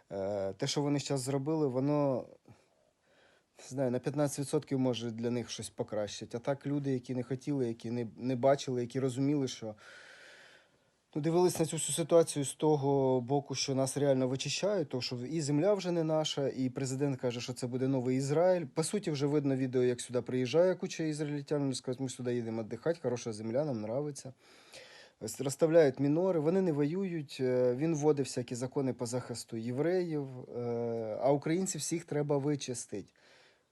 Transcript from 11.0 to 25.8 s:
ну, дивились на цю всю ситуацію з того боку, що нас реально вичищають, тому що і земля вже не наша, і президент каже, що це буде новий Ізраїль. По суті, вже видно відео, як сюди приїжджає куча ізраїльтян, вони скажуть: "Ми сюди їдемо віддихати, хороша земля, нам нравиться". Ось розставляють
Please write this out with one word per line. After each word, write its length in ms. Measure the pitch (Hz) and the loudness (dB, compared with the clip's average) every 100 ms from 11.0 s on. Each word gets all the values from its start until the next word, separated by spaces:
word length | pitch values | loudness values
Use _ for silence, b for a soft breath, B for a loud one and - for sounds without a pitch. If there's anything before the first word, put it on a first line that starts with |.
| _ 160 | _ -4
ну, 60 | |
дивились 380 | 151 165 180 - | 2 4 4 4
на 60 | 160 | 0
цю 100 | 160 | -2
всю 200 | - 143 | -4 -2
ситуацію 500 | 165 170 160 151 135 | 6 6 6 2 -4
з 80 | |
того 680 | - 156 151 135 139 131 127 | 0 2 4 4 2 4 2
боку, 340 | 120 143 139 131 | 2 0 0 -4
що 200 | - 131 | -2 0
нас 220 | 135 143 | 0 2
реально 300 | 143 131 131 | 2 4 2
вичищають, 640 | 131 143 - 190 202 151 | 0 -2 -2 0 0 -2
тому 120 | 131 | -4
що 140 | - 123 | -4 -6
і 260 | 123 165 | -4 -4
земля 320 | 139 147 185 | 2 2 4
вже 180 | 208 180 | 2 2
не 120 | 175 | 0
наша, 440 | 160 156 151 - 139 | 2 0 0 0 -2
і 220 | - 131 | 0 -2
президент 500 | 127 135 131 143 131 | -2 -4 0 0 0
каже, 220 | 127 120 | -2 -2
що 120 | 120 | -6
це 140 | 127 123 | -6 -4
буде 200 | 127 131 | -2 0
новий 300 | 135 123 131 | 2 2 0
Ізраїль. 480 | 135 147 180 180 170 | 2 4 4 4 0
По 180 | - | -2
суті, 280 | 160 208 180 | -2 0 -2
вже 140 | 147 143 | 0 2
видно 300 | 151 143 135 | 2 2 2
відео, 280 | 135 127 | 2 2
як 180 | 123 120 | 2 2
сюди 200 | - 123 | -2 -4
приїжджає 540 | 113 127 127 151 180 180 | 0 0 2 4 4 4
куча 280 | 190 - | -2 -4
ізраїльтян, 580 | 160 151 151 147 143 147 | -4 -2 -2 -4 -2 0
вони 120 | 139 127 | 0 -2
скажуть: 260 | - 123 | -4 -4
"Ми 80 | 135 | -4
сюди 260 | - 123 123 | -4 -2 -2
їдемо 280 | 113 113 | -2 -4
віддихати, 360 | 107 113 156 165 | -6 -4 -2 -2
хороша 320 | 127 117 117 | -2 -2 -4
земля, 320 | 107 110 120 156 | -6 -2 -2 0
нам 120 | 117 | -2
нравиться". 560 | 107 123 147 139 131 - B B B B B B B B | -2 -4 -4 -8 -14 -16 B B B B B B B B
Ось 200 | 110 - | -10 -6
розставляють 580 | 135 - 165 165 | -4 2 6 8